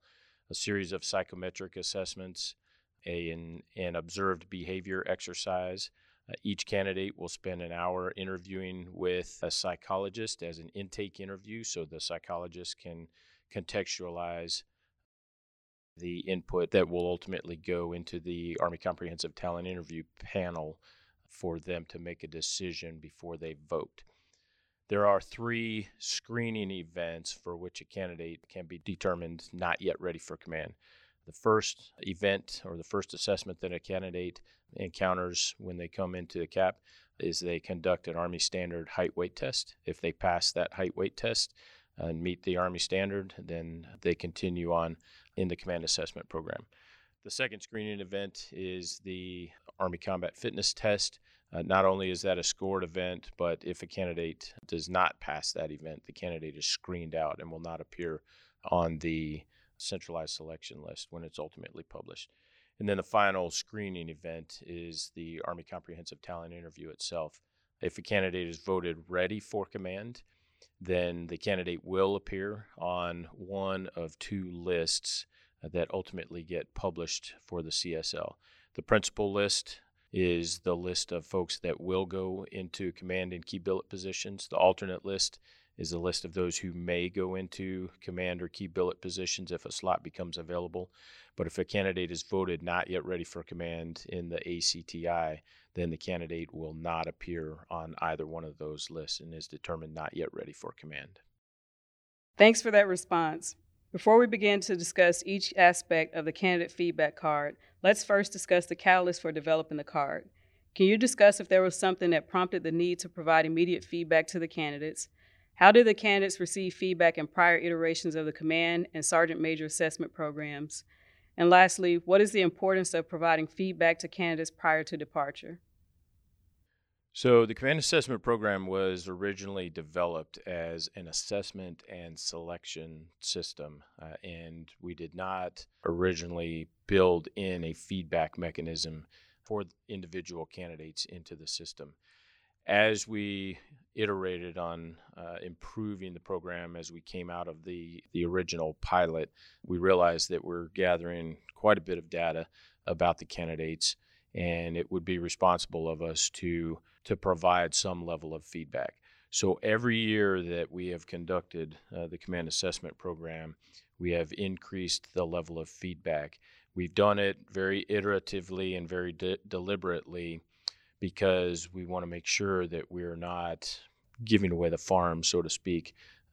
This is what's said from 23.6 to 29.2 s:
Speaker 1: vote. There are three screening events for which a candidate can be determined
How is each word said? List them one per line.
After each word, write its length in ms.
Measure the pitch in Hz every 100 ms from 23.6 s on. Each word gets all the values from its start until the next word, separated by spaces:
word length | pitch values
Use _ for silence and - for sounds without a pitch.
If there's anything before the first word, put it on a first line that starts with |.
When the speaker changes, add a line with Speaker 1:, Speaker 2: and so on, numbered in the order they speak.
| 76
Speaker 1:
vote. 360 | 82 - - - _ _ _ _ _ _ _ -
There 180 | 104 101
are 140 | 98
three 680 | - - 117 117 113 107 101 -
screening 720 | - - - 117 117 110 95
events 640 | 95 82 85 85 82 82
for 240 | - 90 87
which 240 | 90 -
a 40 |
candidate 560 | 80 101 92 85 82 82 _
can 180 | 95 82
be 120 | 87
determined 680 | - 90 98 87